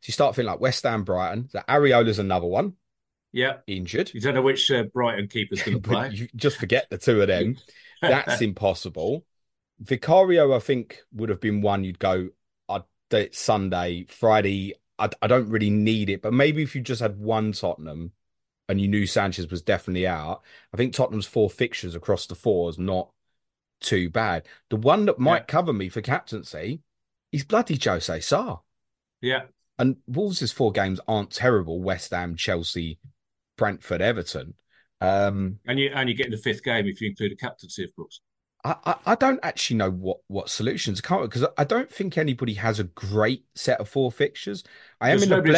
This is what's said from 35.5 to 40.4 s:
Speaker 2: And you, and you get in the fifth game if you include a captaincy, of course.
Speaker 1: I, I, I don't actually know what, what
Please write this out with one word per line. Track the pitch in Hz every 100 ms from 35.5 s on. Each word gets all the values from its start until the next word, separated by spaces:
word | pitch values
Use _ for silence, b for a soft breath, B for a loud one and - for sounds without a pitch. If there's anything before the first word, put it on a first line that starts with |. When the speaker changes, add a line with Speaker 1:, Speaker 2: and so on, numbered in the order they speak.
| 101 -
Speaker 2:
And | 135
you, | 139
and | 139 123
you |
get | 117 123
in |
the | 104
fifth | 120 104
game | 131 113 101
if | 95
you | 107
include | 98 104
a | -
captaincy, | 110 - 90 -
of | 87
course. | - 82 - _ _ _ _
Speaker 1:
I, | 139 -
I, | 165 - -
I |
don't | 233 269 262
actually | 165 - - 113
know | 95
what, | 92 92 - -
what | 98